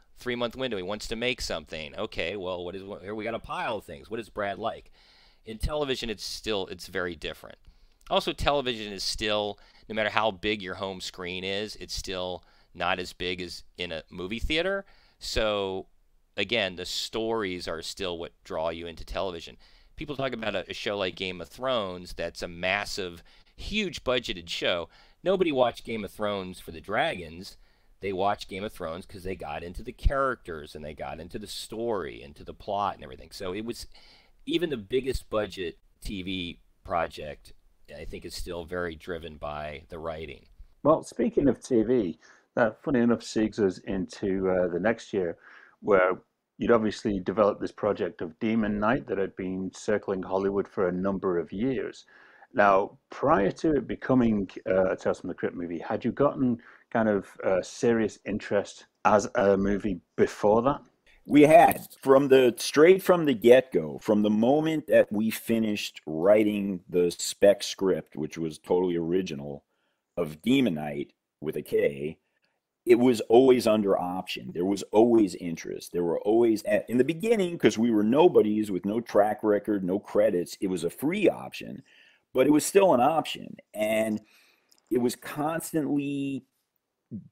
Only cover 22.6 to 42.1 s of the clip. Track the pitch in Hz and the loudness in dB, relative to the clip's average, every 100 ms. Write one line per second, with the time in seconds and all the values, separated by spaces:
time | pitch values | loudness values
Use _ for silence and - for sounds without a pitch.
22.6 | 92 101 104 - 90 87 - - _ - | -2 -2 -2 -6 -8 -10 -20 -20 _ -14
23.6 | - 208 185 - 131 123 117 92 85 - | -6 -4 -4 -4 -2 -2 -2 -8 -8 -4
24.6 | 131 87 82 - _ _ 170 190 170 131 | -2 -2 -4 -14 _ _ -2 0 2 2
25.6 | 120 - 127 113 98 - 104 101 92 90 | 2 0 -8 -8 -8 -6 -4 -4 -6 -12
26.6 | - 80 76 113 160 101 80 85 98 - | -14 -14 -6 -4 -2 -6 -12 -14 -18 -20
27.6 | - _ _ - 98 92 98 104 - 95 | -20 _ _ -10 -6 -2 0 -2 -6 -10
28.6 | 107 - 82 87 - 98 92 90 76 80 | -10 -8 -10 -10 -12 -12 -10 -10 -8 -10
29.6 | 85 95 113 - - 139 135 117 - 80 | -10 -12 -12 0 0 2 -2 -4 -8 -12
30.6 | 76 78 76 78 71 78 87 113 101 - | -12 -14 -14 -10 -10 -10 -12 -12 -12 -12
31.6 | - 110 117 101 71 57 69 - - 78 | -10 -6 -2 -2 -4 -10 -18 -18 -18 -14
32.6 | - 101 98 80 71 65 78 - 92 101 | -6 -2 -2 -4 -12 -18 -18 -10 -8 -6
33.6 | 113 - - - - - _ _ - 160 | -8 -10 -14 -20 -20 -20 _ _ -4 -4
34.6 | 170 123 98 131 127 - - 107 104 95 | -2 -6 -4 -4 -4 -8 -4 -4 -4 -6
35.6 | 85 - _ _ - 101 90 92 85 - | -10 -10 _ _ -8 -8 -6 -6 -8 -12
36.6 | _ _ - 87 82 - 76 69 - - | _ _ -4 -2 -2 -6 -14 -14 -18 -20
37.6 | _ _ - 73 82 95 85 - 92 85 | _ _ -20 -16 -12 -12 -12 -10 -8 -8
38.6 | 82 90 87 78 - 82 80 76 73 73 | -8 -6 -6 -8 -10 -10 -10 -12 -10 -8
39.6 | 76 73 - 85 80 80 76 64 _ - | -10 -12 -14 -10 -8 -8 -12 -16 _ -20
40.6 | - _ 143 156 - - 233 - 139 107 | -20 _ 2 2 0 -4 -2 2 2 0
41.6 | - 117 110 127 90 | 0 0 2 0 0